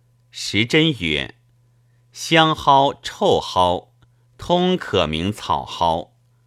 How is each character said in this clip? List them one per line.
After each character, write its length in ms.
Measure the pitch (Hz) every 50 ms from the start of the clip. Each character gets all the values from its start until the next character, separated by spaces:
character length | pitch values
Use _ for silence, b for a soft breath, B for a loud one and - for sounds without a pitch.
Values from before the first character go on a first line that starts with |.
| _ _ _ _ _ _
时 340 | - - - - - 98 113
珍 260 | 117 - 156 160 160 139 104
曰： 340 | 87 80 73 71 65 - - _ _ _ _ _ _ _ _ _ _ _ _ _ _ _ _
香 400 | - - - 165 160 160 160 156
蒿、 440 | - - 151 135 139 139 143 - - -
臭 360 | - - - 214 175 104 78
蒿 540 | - - - 92 90 87 90 - - _ _ _ _ _ _ _ _ _ _ -
通 360 | - - 175 180 180 185 185
可 320 | 170 - - - 95 82
名 240 | 76 78 78 85 101
草 360 | 104 - - - 85 71 64
蒿。 480 | - - - 87 82 82 85 - - _ _ _ _ _ _ _